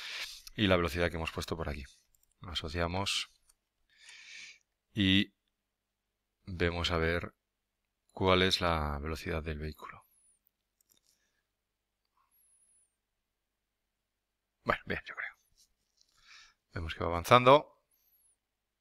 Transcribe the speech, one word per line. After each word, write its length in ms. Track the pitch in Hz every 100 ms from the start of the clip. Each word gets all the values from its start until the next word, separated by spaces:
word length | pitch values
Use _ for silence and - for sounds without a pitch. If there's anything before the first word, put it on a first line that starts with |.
| - - - - -
y 120 | - 98
la 100 | 90
velocidad 340 | 85 87 85
que 60 | 82
hemos 160 | 80
puesto 240 | - - 82
por 140 | 76
aquí. 140 | 71 69 - _ _ _ _
Lo 120 | -
asociamos 760 | 80 82 85 85 92 98 - - _ _ _ _ _ _ _ - - - - - - _ _ _
y 400 | 107 98 98 104 _ _ _ _ _ _ _ _ _ _ _
vemos 460 | - 85 87 85 82
a 80 | 85
ver 360 | 80 87 - _ _ _ _ _ _ _ _
cuál 320 | - 95 92
es 180 | 92 -
la 380 | 87 80 73 71
velocidad 420 | 78 78 - 82
del 160 | 78 76
vehículo. 480 | 78 - - - _ _ _ _ _ _ _ _ _ _ _ _ _ _ _ _ _ _ _ _ _ _ _ _ _ _ _ _ _ _ _ _ _ _ _ _ _ _ _ _ _ _ _ _ _ _
Bueno, 180 | - - -
bien, 140 | 90
yo 100 | - -
creo. 200 | - - _ _ _ _ _ _ _ _ - - - _ _
Vemos 220 | - 82
que 80 | -
va 80 | 85
avanzando. 720 | 85 - 123 127 147 - _ _ _ _ _ _ _ _ _ _ _